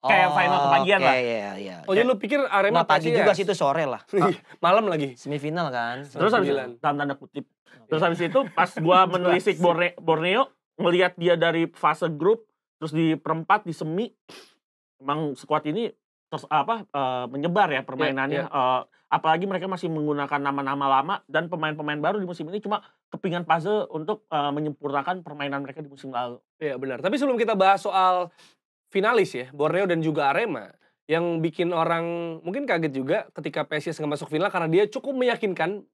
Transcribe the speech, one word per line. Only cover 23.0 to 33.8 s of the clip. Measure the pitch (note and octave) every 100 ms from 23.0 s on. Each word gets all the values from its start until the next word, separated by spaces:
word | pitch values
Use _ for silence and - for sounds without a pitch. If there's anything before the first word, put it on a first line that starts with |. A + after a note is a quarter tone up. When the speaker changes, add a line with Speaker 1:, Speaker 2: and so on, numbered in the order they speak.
| _
Speaker 1:
kepingan | - G3 F3
puzzle | E3 E3 E3 G#3+ -
untuk, | D#3 D#3 - _
eh, | D#3 C#3+
menyempurnakan | C#3+ D3+ C#3 C3+ C#3+ C#3 F#3 E3
permainan | D3 C#3+ C#3 C#3
mereka | C#3
di | D3
musim | C#3 C3+
lalu. | B2+ B2 A#2+ _ _
Speaker 3:
Iya, | D3+ B2+
benar. | C3+ B2
Tapi | F#3 B3+
sebelum | C#4 A#3+
kita | A3
bahas | G#3+ F#3+ G3 G3+
soal | F#3+ F#3 F3+ F3 _ - _ _ _ _
finalis | G3 G3+ A#3+ F3+ B2
ya, | B2+
Borneo | C#3+ D3+ F3 G3
dan | E3
juga | D#3+ D3+ C#3
Arema, | D3+ A3+ C3+ G2+ _ _ _ -
yang | D#3+ F3 E3
bikin | E3 D#3+ F3 F3
orang | E3 E3 E3+ E3+ E3+ D#3+
mungkin | E3 G#3+
kaget | C#4+ F3 D#3+ C3+
juga | C3 G3 - -
ketika | D3+ D3+ D3
P |
S | D3+